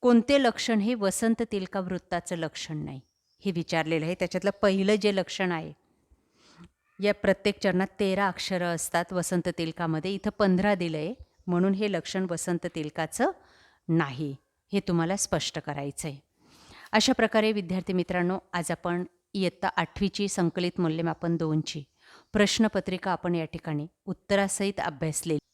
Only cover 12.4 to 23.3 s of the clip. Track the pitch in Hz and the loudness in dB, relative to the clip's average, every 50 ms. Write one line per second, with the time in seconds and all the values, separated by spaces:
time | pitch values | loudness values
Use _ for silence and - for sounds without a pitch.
12.4 | - - 175 170 - 175 _ 165 151 151 - - 160 156 - - 240 339 370 - | -2 -2 -4 -2 -4 -6 _ -6 -6 -6 -4 -4 -6 -6 -2 0 0 0 0 -2
13.4 | _ _ _ _ _ _ _ _ _ - 165 165 160 139 131 127 156 143 139 135 | _ _ _ _ _ _ _ _ _ 0 2 2 2 0 -2 -6 -8 -8 -8 -12
14.4 | _ _ _ _ _ _ - 202 - - 175 170 165 165 190 202 - - - 156 | _ _ _ _ _ _ -4 -4 0 0 0 0 2 0 0 -2 -2 -2 -2 -2
15.4 | - - - 160 - - 147 143 143 143 143 - - 160 139 139 _ _ _ _ | -2 -2 -6 -8 -8 -6 -8 -6 -6 -8 -8 -8 -8 -8 -8 -10 _ _ _ _
16.4 | _ _ _ - - - - - - - - 220 220 - 254 - 226 214 - 220 | _ _ _ -20 -20 -20 -20 -20 -18 2 2 4 4 4 4 4 2 4 4 4
17.4 | 214 214 220 208 196 165 185 185 185 - 190 180 175 - 180 180 175 180 185 196 | 4 4 2 0 -2 -2 -4 -4 -2 0 0 0 0 0 0 0 0 0 0 -2
18.4 | _ _ - 175 170 - 170 - _ 180 175 175 180 175 _ _ _ _ _ 202 | _ _ -6 -4 -2 -2 -4 -4 _ -2 -2 -2 -4 -6 _ _ _ _ _ -2
19.4 | 190 175 - _ - 190 - - 170 - - - 202 196 - - 202 196 - - | -2 -2 -2 _ -4 -2 0 0 -2 -2 -2 -2 -2 -2 0 0 -4 -2 0 0
20.4 | 180 170 - 185 175 180 - - 180 165 156 160 165 170 160 - - 170 170 165 | 0 0 0 0 -2 -2 0 0 0 0 0 0 -2 -4 -4 -2 -2 -2 0 0
21.4 | 165 156 156 156 151 - - 156 139 _ _ _ _ - - - _ _ _ 214 | 0 0 0 0 0 -2 -6 -10 -12 _ _ _ _ -20 -20 -20 _ _ _ 2
22.4 | 208 196 - - 226 214 - 196 180 - 180 185 - 196 180 165 - 180 | 2 4 4 2 2 2 2 0 -4 -2 -6 -4 -2 -2 -2 -2 -2 -2